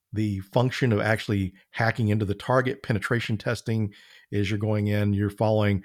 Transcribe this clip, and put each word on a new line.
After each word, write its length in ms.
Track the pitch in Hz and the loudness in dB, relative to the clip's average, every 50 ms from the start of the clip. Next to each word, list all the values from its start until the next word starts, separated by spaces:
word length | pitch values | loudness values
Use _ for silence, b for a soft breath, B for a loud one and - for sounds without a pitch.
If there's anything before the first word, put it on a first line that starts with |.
| _ _ | _ _
the 280 | - 101 110 107 101 95 | -6 -4 -2 -2 -2 -4
function 520 | 95 - - 127 120 127 - - - 123 | -6 -2 0 0 0 0 0 0 0 2
of 80 | 110 101 | 2 2
actually 540 | 107 107 110 107 - - 110 98 98 92 b b b b | 2 2 0 -2 0 -2 0 0 0 -2 b b b b
hacking 360 | - - 117 113 - - 117 104 | -4 -2 0 0 0 0 0 2
into 180 | 104 110 107 | 2 2 0
the 80 | 95 101 | -2 -2
target. 500 | - - - 127 131 127 127 - - - | -4 -2 0 2 2 2 0 -2 -6 -4
Penetration 540 | - 120 95 - - 127 120 - - 113 101 | -2 -2 -2 0 0 -2 -2 -2 -2 -4 -4
testing 560 | - 123 117 - - - 113 110 110 104 B B B B B B B B | -2 -4 -4 -4 -4 -4 -2 -2 -2 -2 B B B B B B B B
is 180 | - 104 104 95 | -4 -2 -2 0
you're 100 | 110 101 | -2 -2
going 280 | 107 107 107 107 104 104 | -2 0 0 0 0 0
in, 260 | 104 104 104 104 101 | 0 2 2 2 2
you're 160 | 98 104 101 | 2 0 0
following 540 | - - 113 107 110 107 104 104 101 92 92 | 0 0 2 2 4 4 4 4 2 0 -2